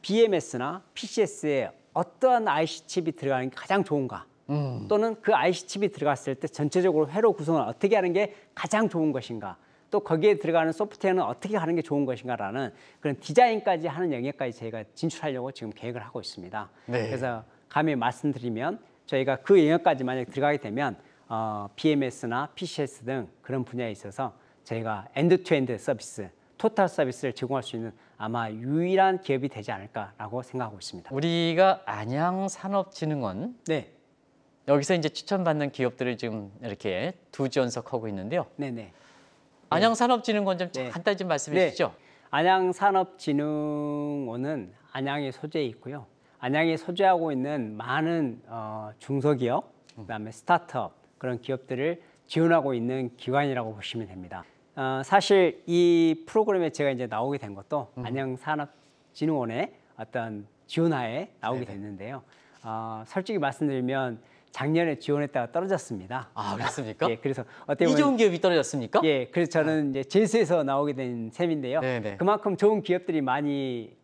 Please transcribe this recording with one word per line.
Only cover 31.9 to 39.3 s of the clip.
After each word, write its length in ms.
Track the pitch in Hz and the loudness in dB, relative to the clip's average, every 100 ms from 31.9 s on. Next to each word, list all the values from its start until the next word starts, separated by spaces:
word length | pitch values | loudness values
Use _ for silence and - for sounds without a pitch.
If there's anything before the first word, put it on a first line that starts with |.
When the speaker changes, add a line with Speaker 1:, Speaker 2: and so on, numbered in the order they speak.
| 104 107 135 175 185 190 - 190 196 190 - 156 147 110 95 208 247 - | -8 -4 -2 0 -2 -4 -6 -4 -4 -4 -6 -4 -2 -4 -6 -8 -10 -4
Speaker 1:
네. 240 | 156 - _ _ _ _ _ _ _ - | -4 -4 _ _ _ _ _ _ _ 2
Speaker 2:
여기서 260 | 143 143 180 | 2 4 0
이제 140 | 151 | 0
추천받는 640 | - - 196 170 151 143 | -6 -4 0 2 0 -2
기업들을 460 | - 123 123 127 117 | -2 -2 0 -4 -2
지금 340 | 117 107 101 104 | -6 -6 -10 -12
이렇게 520 | 120 101 104 90 143 - _ | -10 -6 -4 -2 -4 -8 _
두 160 | - 135 | -4 -2
지원석 460 | 143 123 120 - | 0 0 -2 -6
하고 160 | 127 110 | -6 -4
있는데요. 380 | 98 98 170 131 - | -6 -4 -4 -4 -8
Speaker 1:
네네. 340 | 143 117 98 _ - - _ | -8 -8 -12 _ -20 -20 _